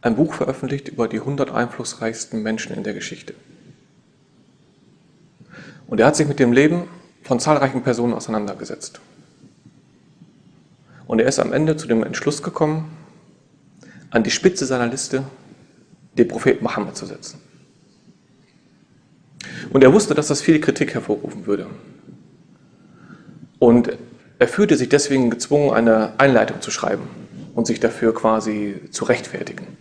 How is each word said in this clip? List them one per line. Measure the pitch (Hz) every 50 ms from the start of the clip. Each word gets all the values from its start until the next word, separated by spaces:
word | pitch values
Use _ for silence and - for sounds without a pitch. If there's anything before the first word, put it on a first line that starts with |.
ein | - 120 -
Buch | - 160 165 -
veröffentlicht | - - - 135 - - 127 139 139 - -
über | - - 117
die | 110 - 110
hundert | - 135 143 139 139 -
einflussreichsten | - 117 120 120 - - 120 - - - 113 110 113 - - - - 113
Menschen | 107 110 110 110 - - -
in | -
der | - -
Geschichte. | - - - - - - - - - - _ _ - - - - - _ _ _ _ _ _ _ _ _ _ _ _ _ _ _ _ _ _ _ _ _ _ _ _ _ _ _ _ _ _ _ _ _ - _ - - - - - - -
Und | - - 107
er | 110
hat | 139 151
sich | - -
mit | 147 139 -
dem | 135 120
Leben | 120 131 143 156 170 175 175 - - - - _ _ _
von | _ - 131 117
zahlreichen | - 156 151 143 139 135 131 131
Personen | 123 131 120 113 120 120
auseinandergesetzt. | 117 110 - - 110 110 104 98 95 - - - - - - - _ - _ _ _ _ - _ _ _ - - _ _ _ - _ _ _ _ _ _ _ _ _ _ - _ _ _ _ - _ _ _ _ _ _ _ _ - - -
Und | - 120 110
er | 117 131
ist | 139 -
am | - -
Ende | - 135 156 160 156
zu | 156 151
dem | 117 117 113
Entschluss | 110 - - - - 147 151 -
gekommen, | - 175 - - 160 151 156 160 160 156 - - - - - - _ _ _ _ _ _ _ _ _ _ _ _ - - - - - -
an | - 113 110
die | 196
Spitze | - - - 185 180 - 143
seiner | 127 131 123 120 120
Liste | 127 131 - - - 131 139 135 - - - - - _ - _ _ _ _ _ - _ _ _ _ -
den | 117
Propheten | - - - - 135 - - 110
Mohammed | - - - 104 92 -
zu | - -
setzen. | 92 - - - - - - _ _ _ _ _ _ _ _ _ _ _ _ _ - _ _ _ _ _ _ _ _ _ _ _ _ _ _ _ _ _ _ _ _ _ _ _ _ _ - - - - - - -
Und | - 135 131
er | 131
wusste, | 147 220 208 - 151
dass | 147 151
das | - 147 -
viel | - - 160 151
Kritik | 151 - - - 147 127
hervorrufen | - 117 - - 107 101 - - - - 87
würde. | 107 101 90 92 85 - - - - - - - - - - - - - _ _ _ _ _ _ _ _ _ _ - - - - - - - - - - - - - _ _
Und | 131 120 117 120 120 - - - - - - - - - _ _
er | 127 -
fühlte | - - 208 - 165 131
sich | 127 120
deswegen | 147 143 143 - 139 135 127 117
gezwungen, | 113 117 - - 143 147 147 135 -
eine | 110 117 117 110 110 110 - -
Einleitung | - - 139 127 113 107 - - -
zu | - -
schreiben | - - - - 107 - - - - - - - - - - - -
und | - 113
sich | - 113 -
dafür | - 113 - - 123 113 113
quasi | - - 110 110 110 107 110 107 104 104 101 101 - - -
zu | - - -
rechtfertigen. | - 120 101 - - - - - - - - - - - -